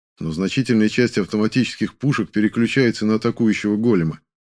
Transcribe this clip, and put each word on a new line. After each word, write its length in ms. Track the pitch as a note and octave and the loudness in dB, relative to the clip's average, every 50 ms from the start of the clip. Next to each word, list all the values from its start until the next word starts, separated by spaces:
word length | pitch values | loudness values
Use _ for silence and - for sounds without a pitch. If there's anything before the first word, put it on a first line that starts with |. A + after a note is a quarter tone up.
| _ _ _ - | _ _ _ -10
но 120 | F2 E2 | -8 -6
значительная 580 | D#2 D#2+ F#2+ G2 - C#3 B2 - A#2+ A2 G#2+ G#2+ | -4 -4 -4 -2 -2 -2 0 2 2 2 2 2
часть 300 | - - B2 A#2 - A2 | 2 2 0 0 0 -2
автоматических 760 | F#2+ - - G#2+ G#2+ A2 - C3 A#2 - - - - - - | -4 -2 -2 -2 0 0 0 0 0 -2 -2 -4 -6 -6 -6
пушек 360 | - - C#3+ C3+ - G#2 - | -4 -2 -2 0 0 -2 -4
переключается 760 | - G#2 G#2 G#2 - A#2 A#2 A2+ - C#3 C3 A#2 G#2+ - G#2+ | 0 0 0 0 2 0 0 0 2 2 2 2 2 0 0
на 100 | G#2+ A2 | 0 0
атакующего 640 | G#2+ - A#2 A2+ - A#2 A2 G2+ - - G#2 G#2 G#2 | 0 0 -2 -2 0 0 0 0 0 0 -2 -2 0
голема. 440 | A2+ A#2+ A2 F2+ E2 D#2+ D2+ - _ _ _ _ _ _ | 2 2 2 2 2 0 -4 -8 _ _ _ _ _ _